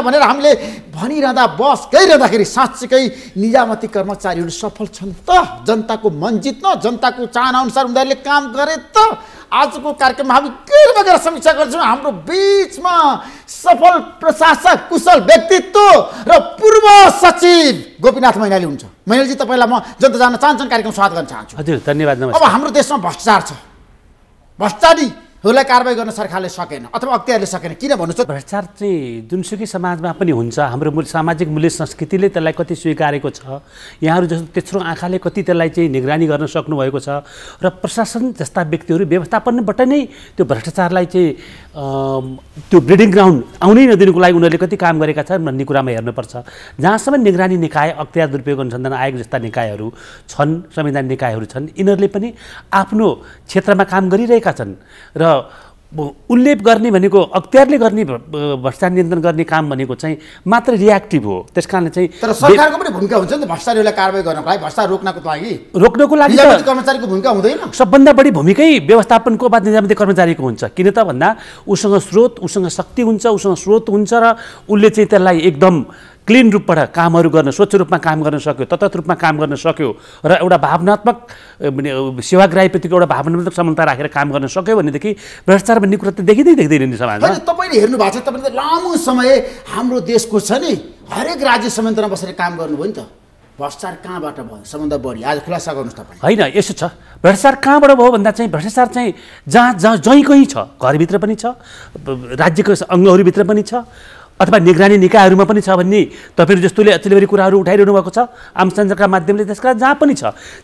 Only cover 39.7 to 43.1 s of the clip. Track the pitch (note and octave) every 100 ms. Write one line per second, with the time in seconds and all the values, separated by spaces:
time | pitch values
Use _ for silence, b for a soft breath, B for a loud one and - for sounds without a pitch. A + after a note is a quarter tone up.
39.7 | G3+ B3+ D4 C4 B B - D3+ A#2 D#3+
40.7 | G3 F3 F#3 F3+ F#3 E3+ C3 B B B
41.7 | D#3 C#3 C3+ C3+ C3+ C3 C3 _ - -
42.7 | F3+ C3 E3+ G#3+